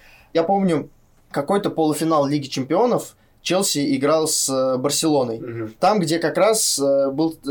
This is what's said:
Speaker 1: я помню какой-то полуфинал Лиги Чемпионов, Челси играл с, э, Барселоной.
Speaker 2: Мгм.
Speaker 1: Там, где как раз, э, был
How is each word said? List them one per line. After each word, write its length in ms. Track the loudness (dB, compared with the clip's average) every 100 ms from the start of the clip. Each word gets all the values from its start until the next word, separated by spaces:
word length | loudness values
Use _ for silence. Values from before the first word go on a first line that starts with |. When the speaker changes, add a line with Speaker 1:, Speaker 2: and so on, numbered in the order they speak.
| -18 -20 -6
Speaker 1:
я 100 | -2
помню 460 | 0 2 2 0 -4 _ _ _ _
какой-то 380 | -6 0 0 -2
полуфинал 580 | 0 0 0 0 2 2
Лиги 200 | -2 -4
Чемпионов, 680 | -8 -2 0 2 0 -4 -18 _ _
Челси 500 | -2 0 0 -2 -2 0
играл 320 | 2 2 0
с, 180 | -2 -2
э, 280 | 0 0 0
Барселоной. 600 | -2 0 2 2 0 -4
Speaker 2:
Мгм. 340 | -8 -8 -10 0
Speaker 1:
Там, 220 | 2 2
где 180 | 0 0
как 200 | 0 2
раз, 420 | 2 2 0 0
э, 320 | 2 2 2
был 260 | 0 -2 -2 -4